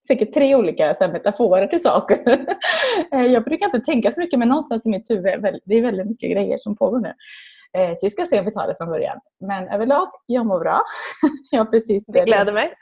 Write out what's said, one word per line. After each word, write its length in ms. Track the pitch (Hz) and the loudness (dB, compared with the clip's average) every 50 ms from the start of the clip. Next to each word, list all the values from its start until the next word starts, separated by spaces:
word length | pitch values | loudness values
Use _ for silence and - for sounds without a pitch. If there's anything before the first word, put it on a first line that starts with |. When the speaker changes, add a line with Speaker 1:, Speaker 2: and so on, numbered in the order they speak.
| _ | _
Speaker 1:
säkert 260 | - 262 - 214 - - | -2 0 0 0 0 2
tre 220 | 294 277 269 277 | 2 4 6 4
olika 400 | 254 202 160 - - 156 147 156 | 4 4 2 0 0 0 0 2
så 80 | - 190 | 2 0
här 80 | 175 | 0
metaforer 560 | 175 160 - 208 208 - 240 185 185 190 196 | 0 -2 -2 -2 0 2 2 4 4 4 4
till 140 | - 330 339 | 2 0 0
saker. 640 | 339 226 - 196 - - - - - 240 254 269 - - | 2 2 2 2 2 2 0 2 4 2 2 2 2 -2
<laughs> 60 | 392 - - 679 659 640 587 508 466 381 330 - | -6 -2 -2 -2 0 0 0 0 0 -2 -2 -2
Eh, 100 | 285 262 247 | 0 2 2
jag 180 | 247 247 226 226 | 4 4 2 2
brukar 220 | - 311 339 403 | -2 -2 -2 -2
inte 140 | 403 - 226 | -2 -2 -2
tänka 320 | - - 320 233 220 240 | 0 0 0 0 0 0
så 100 | - 349 | -2 -2
mycket, 180 | 349 349 285 240 | -2 -2 0 0
men 80 | 233 | 2
någonstans 380 | 240 269 311 294 - 233 220 - | 2 2 0 -2 -4 -6 -4 -2
i 40 | 220 | -4
mitt 200 | 202 185 - - | -4 -4 -4 -4
huvud 160 | 226 190 175 | -4 -2 0
är 120 | 190 185 | -2 -2
väl-, 220 | - 208 190 180 - - | -2 -2 -4 -6 -6 -2
det 100 | 185 214 | 0 0
är 60 | 226 | 2
väldigt 260 | 240 247 202 185 185 | 2 0 -2 -4 -4
mycket 240 | 196 226 - - - | -6 -6 -6 -4 -2
grejer 260 | 180 196 196 190 - | -2 -2 -2 -2 -4
som 180 | - - 214 208 | -4 -4 -6 -2
pågår 240 | - 220 185 220 254 | 0 0 0 0 -2
nu. 140 | 196 - - _ - - - - - - - _ _ _ - | -4 -6 -10 _ -20 -20 -20 -20 -20 -20 -20 _ _ _ -2
Eh, 160 | 185 185 170 170 | -2 -2 -2 -2
så 100 | 175 185 | -4 -4
vi 40 | 208 | -4
ska 160 | - - 349 | -4 -4 -2
se 140 | 349 269 202 | 0 0 0
om 60 | 180 | 0
vi 60 | 202 | -2
tar 160 | - 190 135 | -4 -4 -6
det 80 | - - | -6 -6
från 100 | - 165 170 | -6 -8 -6
början. 280 | 160 160 143 139 - - - _ _ _ | -4 -4 -4 -6 -8 -10 -16 _ _ _
Men 280 | 185 196 196 190 185 - | -10 -8 -8 -8 -6 -6
överlag, 380 | 202 202 226 254 285 302 381 370 - - _ | -4 -2 0 0 2 0 0 -2 -8 -14 _
jag 200 | - 240 247 226 | -4 -2 -2 0
mår 140 | 214 190 170 | 0 -2 -2
bra. 220 | 160 160 175 - 440 - - - - - - | 0 0 0 0 0 -2 -6 -12 -14 -14 -4
<laughs> 340 | - - 285 - - - _ | 0 0 0 0 -4 -6 _
Jag 80 | - 233 | 0 0
har 60 | 220 | 2
precis 400 | 220 - 226 226 233 208 202 - | 2 2 2 2 2 -2 -2 -2
Speaker 2:
Det 180 | - 202 - 175 | 0 2 2 4
gläder 280 | 226 220 202 202 208 208 | 4 4 4 4 2 0
mig. 200 | 214 277 349 - - | 0 -2 -2 -6 -8